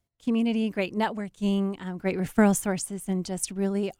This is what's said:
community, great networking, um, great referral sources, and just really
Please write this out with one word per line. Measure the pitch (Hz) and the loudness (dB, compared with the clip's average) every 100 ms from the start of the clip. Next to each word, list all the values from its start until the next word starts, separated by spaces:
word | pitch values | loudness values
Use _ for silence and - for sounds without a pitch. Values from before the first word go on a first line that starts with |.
| _ _ | _ _
community, | - 226 233 220 220 | 0 2 2 2 0
great | 202 190 | 0 -2
networking, | 208 214 208 202 - 202 196 196 196 | 0 -2 -2 -10 -2 2 2 0 -2
um, | 185 180 | -8 -4
great | 190 185 | -2 -2
referral | 185 - 208 | 0 6 6
sources, | 196 208 185 - 196 - | 6 0 -4 -4 -8 -4
and | 185 | -4
just | 180 185 - | -4 -6 -6
really | 190 196 196 202 | -2 -2 0 -4